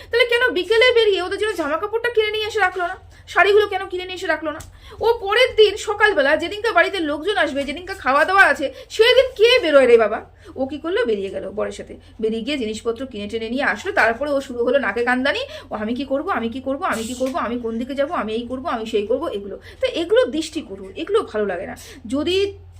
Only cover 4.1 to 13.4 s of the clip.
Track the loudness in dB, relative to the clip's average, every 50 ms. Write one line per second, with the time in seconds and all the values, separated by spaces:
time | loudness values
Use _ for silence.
4.1 | -10 -8 -4 -4 -4 -2 -2 -6 -8 -8 -12 -18 -20 -20 -20 -18 -10 -2 2 2
5.1 | 2 2 0 0 2 4 4 4 6 6 6 6 6 0 -4 -4 0 2 4 4
6.1 | 4 4 4 4 2 2 0 -4 -6 -4 -2 0 4 4 4 4 2 -4 -2 -2
7.1 | -4 -4 -2 -2 0 0 0 0 0 -4 -4 -4 -6 -8 -8 -10 -10 -6 -2 0
8.1 | 2 2 4 4 6 6 6 6 6 0 -2 -6 -6 -8 -18 -8 2 4 6 6
9.1 | 6 6 4 2 4 4 4 6 6 6 4 6 6 6 8 8 8 6 6 4
10.1 | 0 -4 -8 -12 -20 -20 -20 -16 -6 -6 -6 -6 -6 -8 -6 -4 -2 -2 0 0
11.1 | -2 -4 -4 -6 -8 -8 -10 -8 -6 -6 -6 -6 -6 -10 -14 -16 -16 -20 -20 -20
12.1 | -12 -6 -4 -4 -2 -2 -4 -4 -4 -4 -4 -4 -6 -6 -4 -6 -6 -6 -6 -10
13.1 | -10 -10 -10 -6 -6 -6